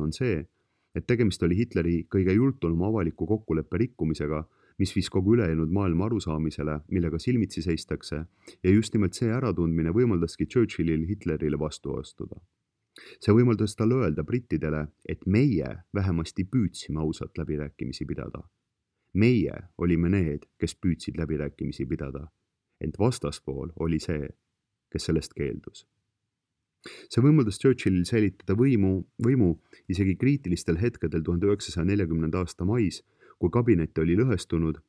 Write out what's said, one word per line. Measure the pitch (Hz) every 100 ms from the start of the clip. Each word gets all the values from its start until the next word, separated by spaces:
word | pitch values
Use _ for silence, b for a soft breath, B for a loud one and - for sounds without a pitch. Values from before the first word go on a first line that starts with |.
| 76
on |
see, | - 127 82 - _ _ _ _ 85
et | -
tegemist | 120 110 - 85
oli | 90
Hitleri | - 90 85 85 -
kõige | 98 92
jultunuma | 98 135 135 85 82 95
avaliku | 110 82 - 82
kokkuleppe | 107 - 80 73 90
rikkumisega, | 123 - 80 76 76 78 80 b b -
mis | 95 -
viis | -
kogu | 101 95 120
ülejäänud | 92 80 80
maailma | 95 98 82 104
arusaamisele, | 113 82 78 78 - 76 76 -
millega | 92 85 80
silmitsi | - 123 95 -
seistakse, | 82 82 - - - 76 82 B B B
ja | 92
just | 101 110 110
nimelt | 92
see | - 117
äratundmine | 120 127 85 85 82 80
võimaldaski | 98 123 90 82 - -
Churchillil | 123 107 - 82 80 82
Hitlerile | 104 87 76 76 71
vastu | 76 - 71 65
astuda. | - _ - 82 _ _ _ _ _ - B B
See | -
võimaldas | 110 123 104 107 -
tal | 110
öelda | 131 98 78 78
brittidele, | 123 - 80 78 76 76 - -
et | 82 -
meie | 101 143 87 65 87 -
vähemasti | 101 95 82 80 - 92
püüdsime | 127 92 - - 76
ausalt | 78 78 - -
läbirääkimisi | 73 76 73 - 62 - 73
pidada. | 76 60 - - _ _ _ _ _ _
Meie | 92 113 120 80 - - -
olime | 87 82 85
need, | 98 82 73 - _
kes | 85 -
püüdsid | 92 80 - 82
läbirääkimisi | 78 78 73 - 73 - 65
pidada, | 76 69 67 76 _ _ _ _ _
ent | 78 -
vastaspool | 110 123 73 - - 67 73 - 82
oli | 80
see, | - 78 69 - _ _ _ _ _
kes | 87 -
sellest | 80 - -
keeldus. | 71 - - - _ _ _ _ _ _ _ _ _ _ B B B
See | -
võimaldas | 135 156 110 98
Churchillil | 135 127 101 92 87
säilitada | 117 101 - - 113
võimu, | 135 117 95 95 - -
võimu | 113 131 92 80 b b -
isegi | 90 95 90
kriitilistel | 127 143 90 87 - 82
hetkedel | 120 - 85 85
tuhande | 78 87 98
üheksasaja | 104 - 85 85
neljakümnenda | 101 87 80 80 87
aasta | 87 - 90
mais, | 120 101 - _ b b b
kui | 87
kabinet | 117 117 92 78 -
oli | 82 90
lõhestunud | 131 95 - 85 80 76